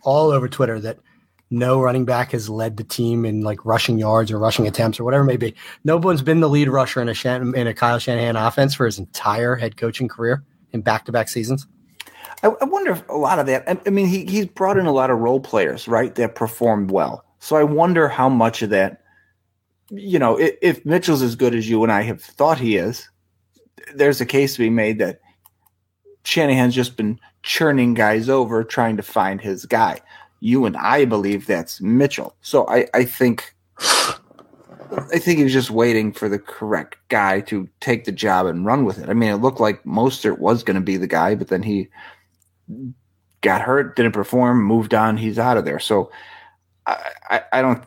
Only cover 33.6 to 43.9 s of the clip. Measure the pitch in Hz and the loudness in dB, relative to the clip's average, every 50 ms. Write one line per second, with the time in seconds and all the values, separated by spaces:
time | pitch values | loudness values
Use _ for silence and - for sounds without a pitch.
33.6 | _ _ _ - - - - - - - - - _ _ _ - - _ _ - | _ _ _ -4 -2 0 0 0 0 -2 -6 -10 _ _ _ -20 -20 _ _ -20
34.6 | _ _ - - - - - - 139 - 170 170 - 175 170 151 143 131 131 135 | _ _ -20 -20 -18 -10 -8 -8 -4 -2 -2 0 2 2 4 4 4 4 4 2
35.6 | 117 - 110 113 117 120 113 110 107 107 - - 110 104 101 101 - - - - | 0 0 2 2 2 4 4 2 0 -2 -4 -4 -4 -4 -4 -4 -6 -10 -14 -10
36.6 | 110 107 101 80 71 - - - _ - 123 107 101 98 95 101 104 - 107 98 | -6 -4 -4 -4 -4 -8 -16 -20 _ -2 0 2 2 2 2 0 -2 -4 -4 -6
37.6 | 92 - _ _ - 123 117 113 - 110 92 - 110 104 92 92 92 90 82 87 | -6 -8 _ _ -2 -2 -2 -2 -2 -6 -6 -2 0 2 2 2 2 0 -2 -2
38.6 | 92 107 127 143 131 98 - 98 - - 107 117 113 107 104 101 120 131 127 - | 0 0 2 2 2 0 -2 -4 -4 -2 0 2 2 2 2 0 0 0 0 2
39.6 | 113 107 98 - - - 87 110 123 131 127 - - 107 - - - 98 120 117 | 0 0 0 -2 -6 -4 -2 0 0 0 0 0 -2 -2 -2 0 0 0 0 0
40.6 | - - 95 95 92 101 95 92 92 85 82 80 85 98 107 92 95 - 95 92 | 0 -2 -2 -2 -2 -2 -2 -2 -2 -2 0 0 0 0 0 -2 -2 -2 -4 -2
41.6 | 104 110 101 98 90 - _ - - - - _ _ _ _ _ _ _ _ _ | -2 -2 -4 -4 -4 -6 _ -20 -20 -20 -20 _ _ _ _ _ _ _ _ _
42.6 | _ - 214 240 - 123 - _ _ _ _ _ _ _ _ _ - 101 92 101 | _ -18 -16 -14 -14 -14 -16 _ _ _ _ _ _ _ _ _ -2 0 0 0
43.6 | - 123 135 143 131 - | 0 0 0 0 0 0